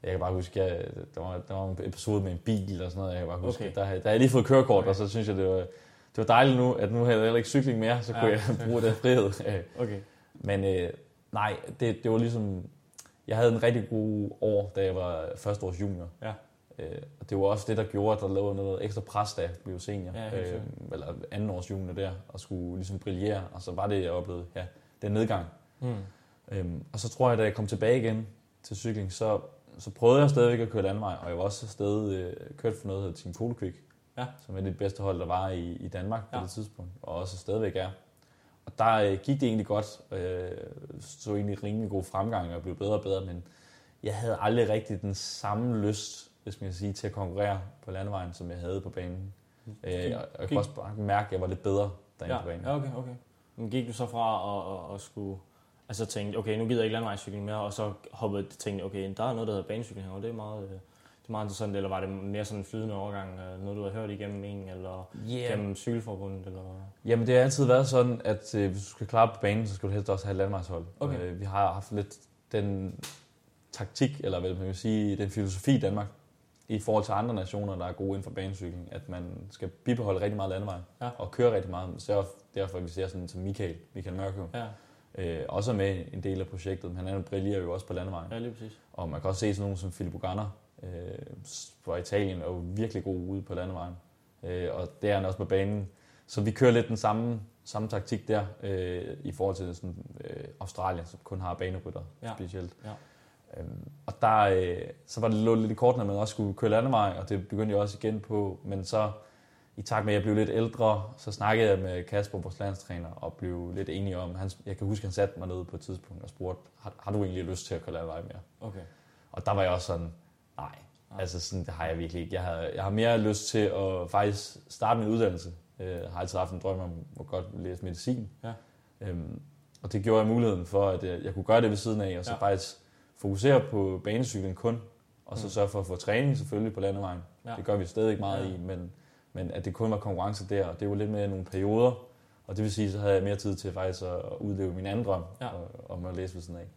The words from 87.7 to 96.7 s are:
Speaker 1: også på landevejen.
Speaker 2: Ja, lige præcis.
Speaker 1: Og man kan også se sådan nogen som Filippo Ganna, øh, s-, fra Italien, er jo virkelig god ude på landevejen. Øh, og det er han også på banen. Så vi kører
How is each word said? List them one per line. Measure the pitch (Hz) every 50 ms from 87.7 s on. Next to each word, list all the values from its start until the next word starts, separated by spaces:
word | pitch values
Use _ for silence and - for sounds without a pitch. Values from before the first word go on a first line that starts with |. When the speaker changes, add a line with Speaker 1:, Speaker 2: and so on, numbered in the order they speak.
| 85
Speaker 1:
også | 95 98
på | - 95
landevejen. | 90 90 95 92 82 82 90 110
Speaker 2:
Ja, | 117
lige | 117 120 113
præcis. | 110 113 110 - - _ _ -
Speaker 1:
Og | - 90 82
man | 71 73
kan | 73 95
også | 95 92
se | 110 107 101
sådan | 95 101
nogen | 101 98
som | 90 92 95 90
Filippo | - 95 87 85 85
Ganna, | - 92 92 101 107 101 101 - _ _ _ - -
øh, | 92 90 85 90 90 95 - - - - - 98
s-, | - - - - - - _ _
fra | - 85
Italien, | 90 90 - 101 101 104 98 92 87
er | 80
jo | 85 90 90 87
virkelig | 87 90 104 110 110 104 101 -
god | 98 92 90 90 92
ude | 98 98 95
på | - 95
landevejen. | 87 90 92 92 87 85 87 90 87 - _ _ _ _ _ _ _ -
Øh, | 90 90 90 90 87 -
og | 85 90 82 - - -
det | 101
er | 104
han | 98 95
også | 92 98 -
på | 98
banen. | - 95 95 98 101 104 104 98 95 - _ _ - - - _
Så | - - -
vi | 104 110
kører | 104 - 135 123